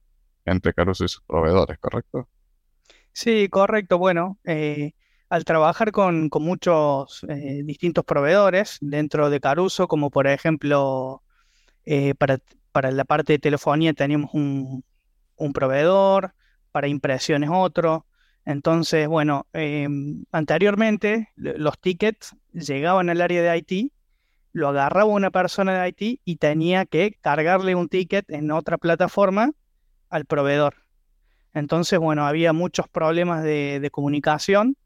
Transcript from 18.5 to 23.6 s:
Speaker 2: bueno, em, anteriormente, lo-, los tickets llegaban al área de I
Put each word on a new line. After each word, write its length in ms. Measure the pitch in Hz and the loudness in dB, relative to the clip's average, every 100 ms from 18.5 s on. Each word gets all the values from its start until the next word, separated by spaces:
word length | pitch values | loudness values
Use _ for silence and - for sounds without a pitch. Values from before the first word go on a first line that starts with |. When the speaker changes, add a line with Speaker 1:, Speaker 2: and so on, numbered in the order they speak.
| 143 165 165 160 160 151 | -2 0 0 2 0 2
Speaker 2:
bueno, 400 | 160 151 139 - | 0 0 -2 -4
em, 720 | 170 151 147 143 143 143 156 - | -6 -4 -4 -4 -4 -6 -10 -6
anteriormente, 960 | 170 147 151 202 202 220 208 208 226 214 - | -4 0 2 2 2 0 0 0 -2 -4 -10
lo-, 200 | 143 151 | -8 -4
los 200 | 151 - | -2 -2
tickets 560 | 185 175 214 220 - - _ | -4 -2 -2 -4 -12 -20 _
llegaban 580 | 170 147 135 165 190 175 | -12 -6 -4 0 2 2
al 100 | 170 | 0
área 220 | 175 175 | 2 2
de 160 | 170 | 2
I 40 | 170 | 0